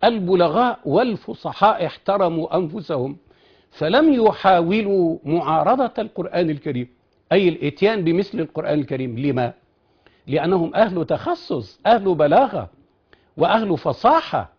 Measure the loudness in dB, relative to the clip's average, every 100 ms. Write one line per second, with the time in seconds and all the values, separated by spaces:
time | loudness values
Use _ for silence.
0 | 0 0 0 2 2 2 0 -2 -2 0
1 | 0 -4 -10 -12 -12 0 2 2 -4 -4
2 | -4 0 0 -2 -2 -2 -4 -8 -6 -4
3 | -4 -8 _ _ _ _ _ -6 0 4
4 | 4 4 2 2 4 4 4 0 0 0
5 | 0 -2 -4 -2 0 0 2 0 -2 -4
6 | -8 -8 -6 -2 -2 -4 -6 -6 -8 _
7 | _ _ _ 2 2 0 -4 0 0 2
8 | 0 0 -2 -6 -8 -6 -2 -2 -2 -6
9 | -6 -4 -2 -2 -4 -6 _ _ _ _
10 | _ _ -6 -2 0 0 0 0 0 0
11 | -4 -4 -4 -6 -6 -8 -8 _ 0 2
12 | 2 0 4 4 2 -2 -10 _ _ _
13 | _ _ _ -2 0 2 0 -2 -4 0
14 | 2 2 0 -6 -6